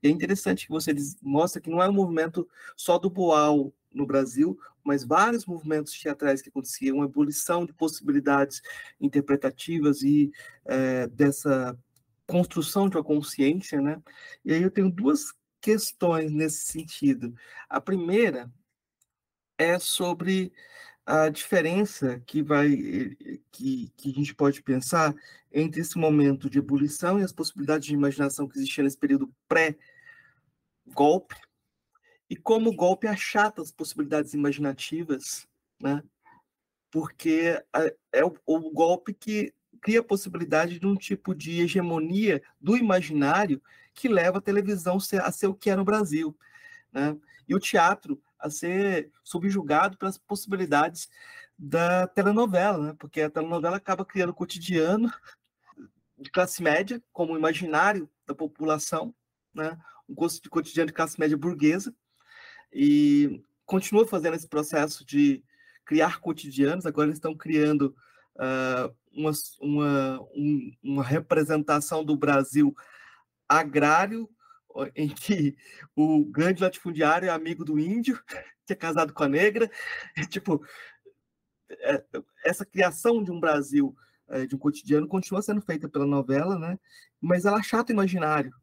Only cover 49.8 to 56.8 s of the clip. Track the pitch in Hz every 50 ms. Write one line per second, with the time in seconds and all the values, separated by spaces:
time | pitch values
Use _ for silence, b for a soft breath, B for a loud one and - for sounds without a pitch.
49.8 | 180 196 190 _ - 196 190 - _ _ 208 196 - 208 196 185 185 160 147 147
50.8 | 151 170 170 170 - B B B B B B B B B B _ - 139 143 165
51.8 | 170 175 180 185 185 185 _ - 196 202 208 220 240 220 185 180 185 208 202 165
52.8 | 147 151 156 - - 147 _ 156 151 151 151 160 156 165 170 170 151 170 180 202
53.8 | _ - 185 185 196 _ - 190 180 175 180 - 180 - - 175 165 180 180 165
54.8 | 156 165 190 214 233 233 B B B B B B _ _ _ _ _ _ - -
55.8 | - - _ _ _ _ _ _ 139 - - 185 185 185 - - 175 160 147 165